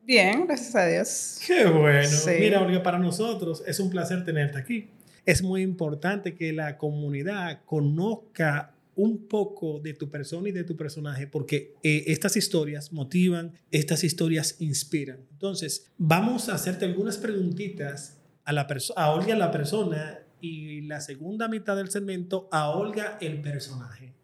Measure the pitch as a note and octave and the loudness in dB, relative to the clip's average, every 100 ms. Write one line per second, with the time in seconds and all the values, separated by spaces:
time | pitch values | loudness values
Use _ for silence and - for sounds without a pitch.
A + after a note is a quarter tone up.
0 | - B3 F#3 A3+ F4 C#4 A#3+ A3+ F3 E3+ | 6 6 6 4 0 -2 0 2 4 2
1 | G#3 - - - - F4+ G#3 D#3+ D3+ C#3+ | 0 -4 -6 -8 2 6 6 8 8 6
2 | C#3+ D3 F#3 E3+ G#3 G3 F#3 F3+ F3+ F3 | 6 2 4 4 6 6 4 2 2 2
3 | F3+ E3+ A3+ G3+ F3 D#3+ - D#3 F#3+ F3+ | 0 0 -2 -2 -4 -6 -4 -2 0 0
4 | E3+ F#3 F3+ D#3 C#3+ C#3 C3 A#3 G3+ - | -2 -2 -2 0 0 -2 -4 -6 -6 -20
5 | - _ - E3 F#3 F#3 F#3+ F3+ D#3 D3 | -20 _ 2 2 2 0 0 0 -2 -2
6 | E3+ G3+ G3 D#3 E3 D#3 D3+ C#3+ D3+ D3 | -2 -2 -4 -6 -4 -2 -4 -4 -4 -4
7 | D3 C#3+ D#3+ G#3 F3 D3+ _ D#3 C#3+ D3+ | -4 -4 -4 -4 -6 -8 _ 0 2 2
8 | G3 A3+ - - D#3+ C#3+ - _ _ - | 0 -2 -8 -2 0 0 -4 _ _ 0
9 | G#3+ G#3+ - G#3+ G3 - E3 D3 D#3 C#3+ | 2 2 -2 -2 -2 -4 -6 -6 -8 -8
10 | C#3+ D3 C3+ E3+ G3+ F3+ F3 E3 D3+ D#3 | -8 -8 -8 -6 -6 -6 -6 -6 -8 -8
11 | D3 C3+ C#3 D3+ C3 D3 - - D#3 D3+ | -8 -6 -6 -6 -2 -2 -4 -2 2 2
12 | D#3 D#3 G3+ G#3+ F#3 E3+ D3+ D3 D3 D#3+ | 2 0 2 2 2 0 0 -4 -8 -6
13 | C3+ F3+ F3+ F3 E3+ E3 _ D#3+ C#3+ E3 | -2 4 4 2 -4 -14 _ 0 2 2
14 | E3+ - E3 D#3+ D3+ - D#3+ C3+ - D#3+ | 0 2 2 2 0 -2 -2 -2 -2 -4
15 | C#3 C3 - - G3 F3+ D#3+ - _ _ | -4 -12 -18 -8 -6 -6 -6 -8 _ _
16 | D#3+ E3 A3 B3 - - - F#3 F#3 F3 | 4 4 4 0 -2 -4 -2 -2 -2 0
17 | A3 - A3+ G3+ F3+ E3 G3+ - C#3+ C3+ | -2 -2 -4 -2 -2 -2 -6 -6 -10 -10
18 | - - _ _ - D3 C#3+ C#3 - - | -16 -20 _ _ -2 -2 0 -4 -4 0
19 | D#3 D#3 G3 A3 F3 D#3 D3 G#3+ F#3 D3+ | 2 2 2 2 2 2 0 0 0 -2
20 | D3+ - - _ E3+ D#3+ D3+ D3+ D3+ D3 | -6 -12 -20 _ -12 -10 -10 -12 -10 -10
21 | D3 C#3 D#3+ G#3+ A3+ A3 G3+ G3 F#3+ G3+ | -10 -10 -8 -4 -4 -4 -2 -2 -2 -4
22 | G3+ F#3+ F3+ F#3+ F3+ D#3+ D3+ D#3+ G#3 G#3 | -4 -6 -2 -4 0 0 0 0 -2 -4
23 | G#3+ - E3 D3+ D3 C#3+ C3+ C3 A#2 G#2+ | -6 -6 -6 -6 -6 -8 -8 -12 -14 -16
24 | B2+ - | -20 -20